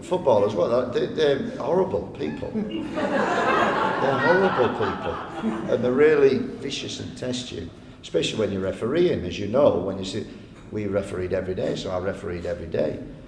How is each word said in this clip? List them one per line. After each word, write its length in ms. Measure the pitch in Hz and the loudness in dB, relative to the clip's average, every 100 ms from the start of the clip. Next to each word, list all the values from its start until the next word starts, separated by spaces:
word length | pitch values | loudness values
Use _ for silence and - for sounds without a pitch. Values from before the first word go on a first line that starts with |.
football 440 | 196 180 139 110 101 | -2 -2 4 6 4
as 80 | |
well, 360 | 107 127 120 123 | 2 2 2 0
they, 180 | 139 170 | 0 -2
they're 420 | 156 156 139 127 - | 2 2 2 0 -4
horrible 460 | 120 170 190 98 - - | 0 2 2 0 -4 -6
people. 340 | 151 151 - | -6 -4 -6
They're 1700 | 220 208 330 - - 294 277 - 359 - - - - - - 139 135 | -4 -4 -4 -6 -4 -2 0 0 0 2 2 2 2 0 0 0 2
horrible 500 | 117 180 190 - 120 | 4 6 4 4 2
people. 1000 | - 104 92 - - - - 226 - - | 2 -2 -2 -6 -6 -8 -6 -4 -4 -2
And 120 | 123 | 0
they're 80 | 120 | 2
really 460 | 127 151 151 139 127 | 6 6 8 6 4
vicious 640 | - - 143 - - - | -2 -6 -8 -6 -8 -8
and 180 | - 104 | -10 -8
test 340 | 127 127 - | -6 -4 -6
you, 180 | - 87 - - - | -8 -10 -12 -20 -18
especially 380 | - 165 151 110 | -4 0 0 0
when 120 | 104 | 0
you're 100 | 98 | 0
refereeing, 640 | 95 - 110 147 175 131 87 | -2 -2 0 2 4 2 -2
as 120 | 87 | -4
you 100 | 101 | -2
know, 300 | 117 143 87 | 4 6 4
when 200 | 92 95 | 0 -4
you 80 | 95 | -4
see, 200 | 113 - - - - - | -6 -8 -12 -18 -18 -10
we 160 | 104 101 | -6 -2
refereed 460 | 98 95 92 92 | -2 -2 -4 -2
every 220 | 95 90 92 | -2 -2 -2
day, 200 | 76 - | -2 -2
so 160 | 101 | -2
I 80 | 92 | -4
refereed 460 | 92 95 87 87 87 | -2 -4 -6 -6 -6
every 220 | 85 85 | -6 -4
day. 320 | 82 76 - - - | -2 -2 -4 -10 -14